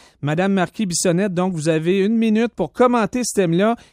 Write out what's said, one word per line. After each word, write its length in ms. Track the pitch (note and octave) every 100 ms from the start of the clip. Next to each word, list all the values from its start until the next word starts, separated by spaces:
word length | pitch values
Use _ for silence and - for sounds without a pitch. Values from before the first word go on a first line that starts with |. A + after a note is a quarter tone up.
| - _
Madame 300 | C#3+ D#3 G3
Marquis-Bissonnette, 800 | G3 F3+ - G#3 E3 F#3+ E3+ G#3 F3
donc, 180 | F#3
vous 160 | E3+ D3+
avez 300 | D#3+ D#3+ G3
une 180 | F#3+ A3+
minute 380 | A3+ G#3+ A#3 -
pour 180 | E3
commenter 480 | - B3 B3 G3+ B3+
ce 120 | A#3 -
thème-là 400 | F3+ E3+ G#3+ A#3 -